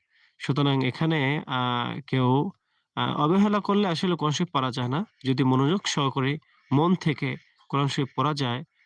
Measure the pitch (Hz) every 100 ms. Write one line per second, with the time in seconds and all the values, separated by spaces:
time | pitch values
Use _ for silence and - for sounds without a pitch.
0 | _ _ _ _ - 139 143 135 131 -
1 | 160 160 135 147 - 127 123 120 120 113
2 | - 131 127 131 190 - _ _ _ -
3 | 123 139 151 196 208 208 202 202 202 156
4 | 185 165 151 143 180 143 127 127 123 143
5 | 220 _ 131 131 131 127 139 196 - -
6 | 143 139 131 156 - _ _ 135 175 185
7 | 165 - 135 143 - _ _ 139 143 -
8 | 131 - 139 143 127 120 - _